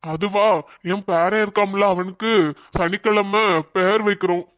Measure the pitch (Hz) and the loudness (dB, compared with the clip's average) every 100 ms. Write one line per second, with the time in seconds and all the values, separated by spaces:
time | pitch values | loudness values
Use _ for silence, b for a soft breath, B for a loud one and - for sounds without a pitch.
0 | 160 156 202 202 214 180 143 B 175 196 | -8 -6 -2 0 2 2 -2 B -6 -6
1 | 196 175 170 214 208 208 202 196 202 180 | -2 0 2 0 0 0 0 0 0 0
2 | 185 185 220 220 156 147 B - 170 196 | -4 -6 0 2 2 -2 B -4 -2 -2
3 | 220 214 202 208 214 170 156 - 185 214 | 0 0 0 0 2 0 -2 0 2 2
4 | 208 202 185 175 - | 0 -2 0 -2 -4